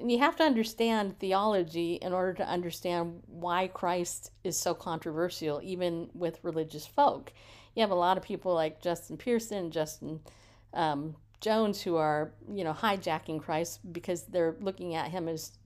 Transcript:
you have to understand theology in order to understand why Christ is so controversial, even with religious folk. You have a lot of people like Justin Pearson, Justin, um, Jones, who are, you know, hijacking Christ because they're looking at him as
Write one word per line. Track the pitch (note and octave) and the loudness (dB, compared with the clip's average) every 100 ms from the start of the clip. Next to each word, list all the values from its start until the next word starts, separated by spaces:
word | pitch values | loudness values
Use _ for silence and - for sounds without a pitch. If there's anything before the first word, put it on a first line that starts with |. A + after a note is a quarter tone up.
you | A#3+ A#3+ | 0 4
have | C#4+ - | 4 6
to | |
understand | D#4 A#3 A3+ - A3+ A3 G3 G3 | 6 6 2 2 2 2 0 -2
theology | F#3+ F#3+ G#3+ G3+ E3 E3 E3+ | 0 2 4 2 2 -2 -2
in | F3 F#3 | -2 -2
order | F#3 F#3 | 0 0
to | F3+ - | 0 -2
understand | F3+ F3 - F3+ F3 E3+ E3+ - | -2 -2 -4 -2 0 -2 -6 -14
why | E3+ F3 F3 F#3 | -8 0 0 0
Christ | - F3+ F3+ F3 - - - | 0 0 0 -2 -6 -14 -8
is | F#3 E3 | -4 -2
so | F#3 | 0
controversial, | E3 F3+ D#3+ E3 D#3 F3 - D#3+ D3 | -2 -4 -4 -4 0 -2 0 -2 -2
even | F#3 F3+ F3+ E3+ E3+ | -4 -2 -2 -2 -6
with | E3 E3+ E3 | -4 -4 -4
religious | F3 D#3+ D#3 D3+ - | -4 -2 -4 -6 -4
folk. | - C#4+ F3 - - - - - | 4 4 4 -6 -20 -20 -20 -10
You | - | 0
have | G#3 | 2
a | F3+ | 4
lot | F3 F#3+ | 4 4
of | |
people | - G3+ F#3 | 0 -4 0
like | E3+ D#3 D#3 | 2 2 0
Justin | F3+ E3+ - D#3 | -2 -2 -4 -8
Pearson, | B3 A#3 A3+ G3+ E3+ | 0 0 0 -4 -2
Justin, | D#3+ D#3 - D3 D#3+ - - - - - | -2 -2 -4 -10 -10 -12 -20 -20 -20 -10
um, | - D#3+ C#3+ D#3 D3+ - - | 0 2 2 -4 -10 -18 -6
Jones, | G#3+ A3 G#3+ G3+ | 2 4 4 0
who | F#3 E3 | 2 4
are, | D#3 D3+ D#3 - - | 4 2 0 -6 -10
you | G3+ E3 | -4 -2
know, | |
hijacking | D3+ A3 G3 F3 D#3+ - D#3 | 0 2 2 0 -2 -2 -6
Christ | - D#3+ E3 - F#3 | -2 -2 -2 -6 -12
because | E3+ F3+ F3 | -10 -4 -4
they're | - F3+ E3 D#3+ | -2 2 2 2
looking | G3 F#3+ F3+ E3 | -6 -6 -4 -4
at | C#3+ | -2
him | F#3 E3 | -4 -4
as | D#3+ - - | -4 -8 -16